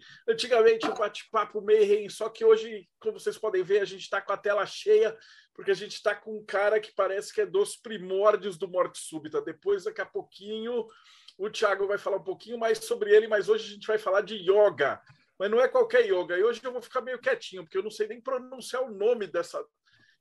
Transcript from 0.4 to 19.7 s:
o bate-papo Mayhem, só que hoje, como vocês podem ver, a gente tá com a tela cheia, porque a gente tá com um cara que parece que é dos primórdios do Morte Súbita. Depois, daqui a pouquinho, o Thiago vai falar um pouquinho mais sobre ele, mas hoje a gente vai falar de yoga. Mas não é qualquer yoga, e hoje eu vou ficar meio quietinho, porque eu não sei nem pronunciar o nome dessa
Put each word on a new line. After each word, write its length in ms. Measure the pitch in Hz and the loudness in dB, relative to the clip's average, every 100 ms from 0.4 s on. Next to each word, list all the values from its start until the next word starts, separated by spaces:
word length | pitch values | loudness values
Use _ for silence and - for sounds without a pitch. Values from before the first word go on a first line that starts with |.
| 240 233 226 226 - | 2 4 6 4 -2
o 80 | |
bate-papo 680 | - 208 - - 220 208 214 | -4 -6 -6 -6 -4 -4 -4
Mayhem, 460 | 202 214 202 208 196 | 4 4 6 2 0
só 180 | - 202 | -8 -8
que 160 | - | 2
hoje, 420 | 226 220 226 214 - _ | 6 6 4 -12 -18 _
como 180 | 214 196 | -8 -6
vocês 200 | 208 - | -6 -4
podem 240 | 214 185 | -2 -2
ver, 160 | 180 202 | 2 0
a 60 | 180 | 0
gente 220 | 190 - | -8 -8
tá 100 | 196 | -6
com 120 | - | -4
a 40 | 196 | -4
tela 280 | 208 208 | -2 -2
cheia, 520 | 185 - 202 214 220 220 - - _ | -4 -4 4 4 4 -4 -18 -20 _
porque 200 | - 185 | -8 -4
a 20 | |
gente 260 | 185 202 - | -4 -4 -6
tá 140 | 208 | -4
com 240 | 202 220 214 | -4 -8 -14
um 60 | |
cara 360 | - 196 208 214 | -4 0 2 0
que 120 | - | -2
parece 400 | - 185 196 190 | -2 -2 -2 -6
que 60 | 214 | -4
é 60 | 190 | -2
dos 300 | 185 202 - | 0 -2 -4
primórdios 800 | 226 208 185 190 208 196 196 165 | -12 -10 -4 2 4 2 -2 -8
do 140 | 190 | -4
Morte 300 | 180 175 - | -2 -2 -4
Súbita. 420 | - 156 151 151 | -14 -12 -6 -6
Depois, 420 | 165 156 196 202 | -6 -6 -2 -2
daqui 160 | 202 202 | -4 -8
a 60 | 185 | -8
pouquinho, 800 | 202 - - 202 220 226 240 226 - _ - - - | -10 -12 -16 -12 -8 -6 -6 -8 -14 _ -20 -20 -10
o 140 | 208 | -8
Thiago 360 | - 202 196 196 | 0 0 0 -2
vai 120 | 202 | -2
falar 200 | 202 196 | -2 -4
um 60 | |
pouquinho 340 | 190 185 214 233 | -6 -12 -10 -4
mais 200 | 226 220 | -2 -2
sobre 360 | - 233 208 | -2 -2 6
ele, 120 | 214 220 | 6 6
mas 240 | 208 196 | 0 2
hoje 160 | 220 202 | 0 -2
a 80 | |
gente 120 | 208 - | -10 -4
vai 120 | 214 | -2
falar 240 | 190 196 | 2 0
de 140 | 190 214 | 0 -4
yoga. 680 | 175 208 202 160 135 - _ _ _ - | 4 6 6 4 -2 -2 _ _ _ -4
Mas 120 | 202 | 0
não 100 | 226 | 2
é 80 | 254 | 4
qualquer 380 | 254 233 247 214 | 4 4 4 4
yoga, 320 | 180 160 175 | 2 0 0
e 60 | |
hoje 160 | 226 226 | 0 0
eu 80 | 262 | -6
vou 80 | 240 | -10
ficar 220 | - 254 | -6 -8
meio 160 | 240 247 | -6 -4
quietinho, 460 | 262 226 - 185 | -2 -2 -6 -16
porque 120 | 165 190 | -8 -6
eu 60 | |
não 80 | 208 | -4
sei 160 | 208 214 | -4 -6
nem 140 | 240 | -6
pronunciar 600 | 254 254 254 262 - 254 | -6 -6 -8 -16 -8 -6
o 120 | 254 196 | -6 -2
nome 300 | 214 233 185 | 0 0 -2
dessa 360 | 170 165 147 - | -4 -4 -8 -12